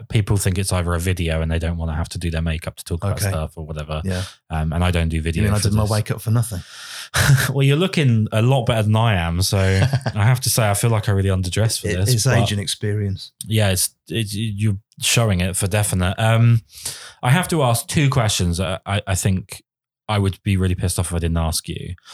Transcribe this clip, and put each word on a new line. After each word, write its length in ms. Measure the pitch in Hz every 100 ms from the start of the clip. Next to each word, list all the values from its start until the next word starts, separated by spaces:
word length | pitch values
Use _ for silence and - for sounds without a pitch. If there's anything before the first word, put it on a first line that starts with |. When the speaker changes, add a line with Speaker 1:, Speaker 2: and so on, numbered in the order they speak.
| -
Speaker 1:
people 280 | 110 101 101
think 180 | 98 90
it's 160 | 92
either 220 | 92 85
a 60 | 85
video 420 | 90 90 82 80
and 80 | 80
they 80 | 82
don't 180 | 85 85
wanna 180 | 82
have 140 | 78 82
to 80 | 90
do 120 | 85
their 100 | 80
makeup 360 | 82 78 - -
to 80 |
talk 180 | - 85
about 140 | 101 -
Speaker 2:
Okay. 80 | 98
Speaker 1:
stuff 300 | 82 76 -
or 80 | 78
whatever. 340 | 76 76 78
Speaker 2:
Yeah. 180 | 95 92 101 - -
Speaker 1:
Um, 240 | 80 80
and 100 | 80
I 80 | 90
don't 160 | 85 82
do 100 | 80
video 220 | 80 82
Speaker 2:
You 60 | 107
mean 60 |
I 40 | 104
Speaker 1:
for 60 | 101
Speaker 2:
did 40 |
my 80 | 110
Speaker 1:
this. 80 | 104
Speaker 2:
wake 200 | 107 -
up 100 | 104
for 80 | -
nothing. 300 | 117 110 92 -
Speaker 1:
<laughs> 40 | - - - - - - 131 -
Well, 100 | 135
you're 140 | 139 147
looking 500 | 185 - 135 113 107
a 100 | 110
lot 220 | 120 135 113
better 160 | 113
than 140 | 107 107
I 180 | 117
am, 260 | 95 85 85
so 160 | 95 98
Speaker 2:
<laughs> 560 | 95 95 101 131 -
Speaker 1:
I 100 | 110
have 160 | 107 127
to 100 | -
say 180 | - 107
I 60 |
feel 160 | 101 120
like 180 | 110 104
I 40 |
really 160 | 98 98
underdressed 520 | 92 92 101 110 -
for 80 | 104
Speaker 2:
It, 80 | 90
Speaker 1:
this, 180 | 98
Speaker 2:
it's 100 | 113
Speaker 1:
but 140 | 127 120
Speaker 2:
age 120 | 104
and 100 | 101
experience. 680 | - - 104 104 101 95 - - -
Speaker 1:
Yeah, 240 | 110 101
it's, 200 | 92 - _ -
it's, 260 | 95 104
you're 440 | 101 113 101 107 98 - -
showing 400 | - 127 113 90
it 160 | 92 85
for 100 | 98
definite. 500 | 104 104 95 90 -
Um, 440 | 113 113 117 117 - - - - - -
I 80 | 123
have 160 | 160 175
to 140 | 165
ask 240 | 127 117 -
two 220 | 165 139
questions 460 | 131 110 - 90 85
that 260 | 78 95
I, 160 | - 101 -
I 80 |
think 480 | 90 104 92 - - _ _ _ _ -
I 100 | 104
would 240 | 98 -
be 140 | 107 95
really 180 | 92
pissed 240 | 90 90 -
off 100 | 90
if 60 |
I 40 | 85
didn't 160 | 82 82
ask 320 | 80 78 -
you. 260 | - 82 87 -